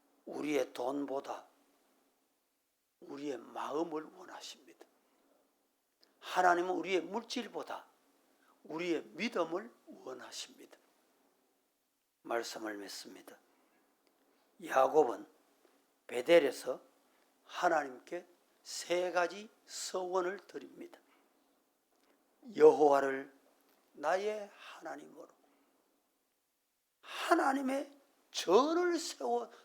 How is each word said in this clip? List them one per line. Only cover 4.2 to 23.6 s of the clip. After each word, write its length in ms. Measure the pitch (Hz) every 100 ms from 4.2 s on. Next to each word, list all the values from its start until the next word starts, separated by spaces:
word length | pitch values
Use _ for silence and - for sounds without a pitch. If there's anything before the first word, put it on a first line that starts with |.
| - - - - 117 - - _ _ _ _ _ _ _ _ _ _ _ _ _
하나님은 500 | - 185 180 170 185
우리의 300 | 175 180 180
물질보다 840 | 165 214 220 247 214 156 - - - _ _ _ _ _ _ _
우리의 380 | - 156 175 147 107
믿음을 580 | 110 226 202 160 175 226 - -
원하십니다. 920 | - - 127 120 - - - - - _ _ _ _ _ _ _ _ _ _ _ _ _ _
말씀을 540 | - 117 113 113 110 101
맺습니다. 600 | 98 - - 95 - - _ _ _ _ _ _ _ _ _ _ _ -
야곱은 640 | - 131 135 147 127 98 104 _ _ _ _ _ _ _ -
베델에서 720 | 123 127 170 139 - 127 151 - _ _ _ _ _
하나님께 840 | - - 175 156 143 127 - 175 - _ _ _
세 480 | - - - 180 180
가지 380 | 175 170 196 214 - -
서원을 720 | - - 185 180 185 180 196 -
드립니다. 520 | 143 139 - 170 - _ _ _ _ _ _ _ _ _ _ _ _ _ _ 262
여호와를 800 | - 151 135 147 139 135 135 135 - _ _